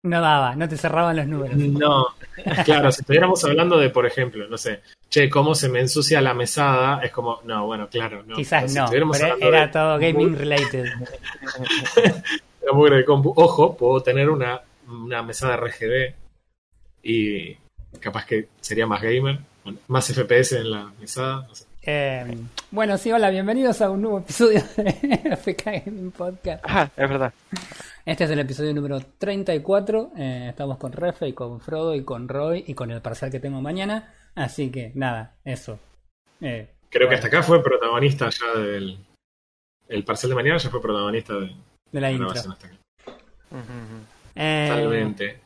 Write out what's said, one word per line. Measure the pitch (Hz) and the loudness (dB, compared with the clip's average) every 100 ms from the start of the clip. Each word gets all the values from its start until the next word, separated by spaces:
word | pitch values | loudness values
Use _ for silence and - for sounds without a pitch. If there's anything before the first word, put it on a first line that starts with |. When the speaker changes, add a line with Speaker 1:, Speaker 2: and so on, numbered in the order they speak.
Speaker 1:
No | 180 170 | 0 2
daba, | 160 147 127 135 | 4 4 2 -2
no | 160 | -4
te | 151 | -4
cerraban | 165 156 170 160 | -2 2 2 0
los | 143 | -2
números. | 151 135 143 | -4 -2 0
Speaker 2:
No, | 143 143 147 139 127 - - - 190 151 | 2 2 4 4 2 -4 -18 -10 -4 0
claro, | - 151 139 | 4 6 6
si | 131 | 2
estuviéramos | - 151 185 180 | 4 4 6 4
hablando | 156 147 175 165 | 2 2 4 6
de, | 135 | 4
por | 127 120 | 4 2
ejemplo, | 135 123 107 104 | 0 -4 -6 -10
no | 113 | -6
sé, | 117 101 _ - _ | -6 -8 _ -20 _
"Che, | 151 139 | 4 4
¿cómo | 143 147 | 4 4
se | 151 139 | 2 2
me | 123 | 2
ensucia | 127 151 139 151 | 2 2 2 4
la | 135 | 4
mesada?", | 123 120 - 143 127 131 139 | 2 -2 2 2 4 2 0
es | 127 | -2
como, | - 120 113 | -4 -4 -6
no, | 117 110 104 | -6 -4 -4
bueno, | 110 104 | -6 -6
claro, | 117 113 104 | -6 -6 -10
no. | 107 | -10
Speaker 1:
Quizás | 113 139 156 131 | -8 -2 0 0
Speaker 2:
Si | 139 | 0
Speaker 1:
no, | |
Speaker 2:
estuviéramos | 123 127 156 143 | 2 2 2 2
Speaker 1:
pero | 156 | 0
Speaker 2:
hablando | - 170 160 | 2 4 6
Speaker 1:
era | 151 | 4
Speaker 2:
de | |
Speaker 1:
todo | 156 156 151 | 2 2 2
gaming | 165 147 165 | 2 4 2
Speaker 2:
mugre | 147 | 2
Speaker 1:
related. | 147 143 131 131 123 | 0 0 0 -2 -4
Speaker 2:
<laughs> | 120 123 - - - 135 131 - 320 - - 233 - - 302 _ _ 139 | -6 -10 -12 -14 -12 -12 -8 -4 -2 2 4 4 2 -6 -8 _ _ 0
la | |
mugre | 139 147 139 | 6 8 8
de | |
compu. | 131 143 147 160 | 6 4 4 6
Ojo, | 170 165 170 - | 6 8 4 4
puedo | 120 131 | 2 4
tener | 127 131 143 | 2 2 2
una, | 151 123 123 _ _ 123 | 2 -2 -4 _ _ -20
una | 117 117 120 | -14 -8 -8
mesada | 113 113 131 | -6 -4 -2
R | 120 117 | -2 -4
G | - 113 | -6 -2
B | 127 131 - - _ _ _ _ _ - _ | -2 -2 -8 -20 _ _ _ _ _ -20 _
y | - 113 107 101 87 - _ - - - | -2 0 0 -4 -10 -16 _ -20 -20 -12
capaz | - 104 - | -10 -10 -4
que | 110 107 _ | -4 -4 _
sería | - 110 113 | -6 -2 0
más | 104 | 0
gamer, | 113 123 139 139 - _ - - - | 0 0 0 -4 -10 _ -18 -16 -2
más | 127 123 | -2 0
F | 123 | -2
P | 120 123 | 4 4
S | 127 127 | 4 0
en | 113 | -4
la | 107 104 104 | -6 -10 -18
mesada, | 110 - 131 135 131 | -14 -6 -4 -6 -10
no | |
sé. | - _ - | -20 _ -14
Speaker 1:
Eh, | - 147 139 131 123 117 120 - - | -6 -4 -4 -6 -10 -12 -14 -16 -8
bueno, | 202 214 196 | -2 0 0
sí, | 233 | 2
hola, | 226 202 | 2 2
bienvenidos | 190 196 240 262 214 | 2 0 2 2 2
a | 202 | 0
un | 196 | 0
nuevo | 220 196 | -2 -4
episodio | - - 233 208 - - | -6 4 6 6 2 -2
de | 208 - 285 233 | -2 -2 0 0
<laughs> | |
F | 311 190 - 180 | 0 -4 -4 -6
K | - 190 | -6 -6
Gaming | - 208 185 | -8 -10 -12
Podcast. | - 180 185 185 160 165 | -8 -10 -8 -10 -8 -2
Speaker 3:
Ah, | 196 143 | 0 0
es | - 139 | -2 -2
verdad. | 139 127 _ _ 185 - - - - | 0 -4 _ _ -14 -12 -18 -20 -12
Speaker 1:
Este | - 160 | -8 -2
es | 160 | 0
el | 147 | 0
episodio | 135 131 151 | -4 -4 -4
número | 147 143 139 131 _ | -2 -4 -6 -10 _
treinta | 202 196 190 | -6 -4 -2
y | - | -4
cuatro, | - 196 202 220 220 - | 0 0 2 -4 -4 -8
eh, | 135 127 123 | -8 -6 -10
estamos | - 139 135 | -8 -8 -8
con | 131 | -10
Refe | 127 175 - 147 | -6 -6 -4 -8
y | |
con | 131 123 120 | -8 -12 -12
Frodo | - 156 165 | -8 -4 -4
y | 147 | -4
con | 135 120 120 | -6 -10 -8
Roy | 135 156 175 - | -4 -4 -4 -6
y | |
con | 120 120 | -10 -8
el | 117 | -8
parcial | 110 113 131 | -10 -8 -8
que | 131 | -8
tengo | 139 135 | -8 -8
mañana, | 139 180 196 220 214 _ _ | -6 -6 -4 -6 -10 _ _
así | - 131 - 135 | -8 -8 -6 -6
que | 127 117 | -6 -10
nada, | 135 131 117 113 _ | -6 -6 -6 -10 _
eso. | 139 127 - 107 _ _ _ _ _ _ | -12 -10 -12 -18 _ _ _ _ _ _
Eh, | 151 117 107 _ _ | -10 -8 -12 _ _
Speaker 2:
Creo | 120 127 | 2 4
que | |
Speaker 1:
bueno. | |
Speaker 2:
hasta | 127 117 | 4 2
acá | 160 | 2
fue | 156 165 | 6 6
protagonista | 131 127 117 120 139 139 117 | 6 2 2 2 2 2 -2
ya | - 117 113 | -2 -2 -2
del, | 104 101 95 95 98 _ _ _ _ _ _ _ _ | -2 -4 -8 -12 -20 _ _ _ _ _ _ _ _
el | 104 | -6
parcial | 101 107 127 | -4 -4 -2
de | 123 | 0
mañana | 135 165 | 0 0
ya | 131 | -2
fue | 123 | -4
protagonista | 107 104 101 110 113 | -4 -2 -2 -4 -4
de | 101 95 - _ _ _ | -8 -8 -12 _ _ _
Speaker 1:
De | 139 | -6
la | 135 | -4
intro. | 131 95 | -2 -4
Speaker 2:
grabación | 120 95 | -6 -10
hasta | 92 - | -14 -20
acá. | - _ _ - - _ _ _ | -20 _ _ -20 -20 _ _ _
Speaker 3:
Ujú, | 135 | -16
ujú. | 117 120 110 113 107 _ - | -14 -16 -16 -18 -20 _ -20
Speaker 1:
Eh, | - 156 156 151 | -6 -2 -2 0
Speaker 2:
Totalmente. | 143 113 113 107 104 101 - | 0 0 0 -2 -4 -8 -10